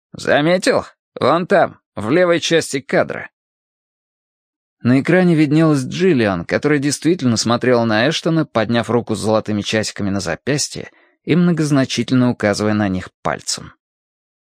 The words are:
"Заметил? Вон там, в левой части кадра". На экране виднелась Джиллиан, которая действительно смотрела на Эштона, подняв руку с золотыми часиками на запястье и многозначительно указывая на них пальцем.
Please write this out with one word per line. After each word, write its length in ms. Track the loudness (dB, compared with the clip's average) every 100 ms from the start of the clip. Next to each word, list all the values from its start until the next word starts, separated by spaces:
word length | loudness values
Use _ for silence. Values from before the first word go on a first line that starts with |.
| _
"Заметил? 720 | -10 0 2 2 2 0 -2 -4 _ _ -2
Вон 280 | 0 0 2
там, 320 | 2 2 -2 _ -8
в 160 | -2
левой 280 | 2 2 0
части 400 | 2 0 0 -8
кадра". 520 | -2 -2 -2 -4 -12 _ _ _ _ _ _ _ _ _ _ _ _ _ _ _
На 180 | 2 2
экране 320 | 4 2 4
виднелась 500 | 4 4 4 4 2
Джиллиан, 600 | -2 -2 2 2 2 0 -2
которая 320 | -2 0 0
действительно 600 | -2 -2 -2 0 0 0
смотрела 480 | 0 0 2 2 2
на 220 | 2 0
Эштона, 380 | 0 -2 -2 0
подняв 460 | -2 -2 -2 0
руку 240 | -2 -2 -4
с 40 |
золотыми 440 | 0 0 0 -4
часиками 480 | -2 -2 -4 -6 -4
на 80 | -4
запястье 720 | -4 -6 -4 -4 -4 -8 -14 _ _ _
и 120 | -2 2
многозначительно 960 | 2 2 0 0 0 -4 0 2 2
указывая 460 | 2 0 0 0 0
на 120 | -2
них 220 | -2 -8 _
пальцем. 500 | -6 -6 -8 -10 -10 _ _ _ _ _ _ _